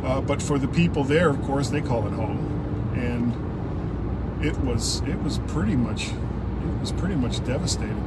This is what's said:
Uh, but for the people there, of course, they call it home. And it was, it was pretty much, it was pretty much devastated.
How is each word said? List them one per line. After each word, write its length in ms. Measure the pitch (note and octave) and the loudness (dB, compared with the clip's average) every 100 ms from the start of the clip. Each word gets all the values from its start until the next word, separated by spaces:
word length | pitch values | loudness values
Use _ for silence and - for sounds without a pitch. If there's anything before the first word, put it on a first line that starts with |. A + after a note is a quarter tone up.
Uh, 180 | - - | 0 0
but 200 | E3 F3+ | 2 0
for 160 | - C#3+ | 2 0
the 80 | B2+ | 2
people 360 | - E3+ D3+ | 4 4 4
there, 260 | C3+ D3+ E3+ | 4 4 4
of 120 | B2 | 4
course, 260 | - C#3+ C#3 | 0 0 0
they 120 | - | 0
call 260 | - A#2 G#2+ | 0 0 0
it 60 | |
home. 320 | - - - - - - - - B2+ | -2 -2 0 -2 -2 -2 -2 -2 0
And 380 | F3 A#3+ A#2+ A#2 - - - - - - - - - - D3 | 0 0 0 0 -4 -4 -4 -2 -2 -2 -2 -2 -2 -2 -2
it 120 | D#3+ | 0
was, 420 | C3 A#2 - - | 0 0 0 0
it 200 | - - | 0 0
was 160 | - - - | 0 -2 -2
pretty 280 | - G#3 D3 | 0 2 2
much, 340 | A2+ - - | 2 0 -2
it 720 | - - - - - - - | -4 -4 -4 -4 -2 -2 -2
was 120 | - | -2
pretty 240 | - - F#3 | -2 0 0
much 280 | A#2+ - - | 0 0 0
devastated. 520 | C#3 - - A2 G#2 | 0 0 -2 -2 -4